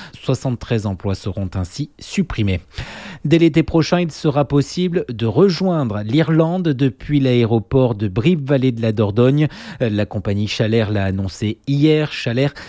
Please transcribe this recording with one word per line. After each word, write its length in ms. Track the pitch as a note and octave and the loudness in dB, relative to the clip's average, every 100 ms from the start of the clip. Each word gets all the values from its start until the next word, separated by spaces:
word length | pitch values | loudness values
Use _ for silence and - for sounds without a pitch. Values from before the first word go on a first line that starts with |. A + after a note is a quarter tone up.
| - - | -18 -10
Soixante-treize 640 | - B2+ C3+ A#2+ - A#2 G#2 | -4 -2 -2 -4 -2 -2 -2
emplois 300 | F#2 G2+ F#2+ | -4 -4 -4
seront 340 | - F#2 F#2+ | -4 -6 -4
ainsi 360 | F#2+ F2+ - D3 - | -4 -6 -6 -10 -10
supprimés. 640 | - - E3 - G2+ F2+ - - - - - F3 | -8 -4 -2 0 0 -2 -6 -14 -12 -12 -16 -6
Dès 140 | D3 E3 | 2 4
l'été 260 | E3 D3 | 4 2
prochain, 360 | D3+ E3 D3+ F3 | 2 0 2 0
il 120 | F3 | -2
sera 340 | - D#3+ C#3 C#3+ | -2 -2 0 2
possible 580 | C#3+ C3+ - F3+ E3+ - | 0 0 -2 -2 -2 -4
de 180 | A2+ A2+ | -4 0
rejoindre 760 | G2+ G3 D#3+ F#3+ E3 B2 G2+ | 4 4 4 0 0 -2 -4
l'Irlande 640 | G#2 C#3+ D#3+ D#3+ D#3+ F#3 E3+ | 0 0 2 2 2 0 0
depuis 500 | B2+ C3+ - - D3 | 2 0 -2 -2 0
l'aéroport 800 | C3 B2 A2+ A2+ G2+ C3+ B2+ G#2 | 2 4 4 2 2 2 2 0
de 100 | G#2+ | -4
Brive-Vallée 640 | F#2 B2+ F3+ C3+ C#3+ C3 | 0 2 2 2 0 2
de 120 | A2+ | 0
la 100 | A2+ | -2
Dordogne. 560 | G#2+ G#2 G2 B2+ D3 D3 - - - | 0 0 4 4 4 0 -4 -14 -4
Euh, 80 | A#2+ | -2
la 160 | G#2 G#2 | 0 -2
compagnie 400 | G#2+ G2 G2+ G#2 | -4 -2 -2 -2
Chalair 460 | - A2 A#2 G#2 | -2 0 2 2
l'a 140 | G#2 F#2+ | 0 0
annoncé 520 | F#2+ F#2+ - G#2+ - - | -2 -4 -4 -6 -4 -2
hier. 460 | C#3 D3+ D3+ D3+ | 2 4 4 0
Chalair, 420 | - - A#2 C#3+ - | -4 -4 0 -2 -2